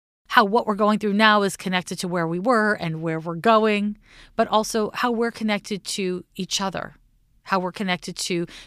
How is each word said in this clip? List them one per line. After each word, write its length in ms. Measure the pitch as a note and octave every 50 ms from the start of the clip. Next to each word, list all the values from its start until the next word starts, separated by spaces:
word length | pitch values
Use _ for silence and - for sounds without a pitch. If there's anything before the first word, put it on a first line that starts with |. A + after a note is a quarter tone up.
| _ _ _ _ _ _
how 180 | - B3 A3
what 200 | G3 G#3 A#3+ A#3
we're 100 | G#3+ G#3
going 220 | G3 G#3+ G#3 G#3+ G#3+
through 160 | G#3+ G#3 G3
now 280 | G#3 A3 G#3+ G#3 G#3
is 160 | G3+ G3 - -
connected 420 | - G3 F#3 F3+ F3 - F#3 -
to 80 | - F3+
where 180 | F3 F3+ E3 D#3+
we 120 | E3+ F3
were 340 | F#3+ C4 B3 A3 G#3+ G#3 G#3
and 260 | - E3+ E3 D#3+ D#3+
where 180 | D#3+ E3 D#3+ D#3+
we're 160 | D#3 E3+ E3+
going, 600 | E3+ D3+ A3+ A3+ G#3+ A3 A3 G#3 G3+ G3+ G#3 G#3 - _ _ - - - - _ -
but 100 | A3+ -
also 420 | - G#3+ A3 - - A3+ G#3+ - -
how 180 | - - B3
we're 200 | A#3+ A3 A#3 A#3
connected 520 | - - A3 G#3+ G#3 G3+ - - G#3+ F3+ -
to 400 | - - - F#3+ F#3 F3+ F3+ - - _ -
each 240 | F#3 - - -
other, 340 | G3 F#3+ F3 - - - - _ _ _ _ _ _ _ _ _ _
how 160 | - F#3+ F#3+
we're 120 | F3+ F3+
connected 440 | E3+ - G#3 F#3 F3+ F3 - - F3
to 300 | - - - F#3 E3+ E3+ - - - -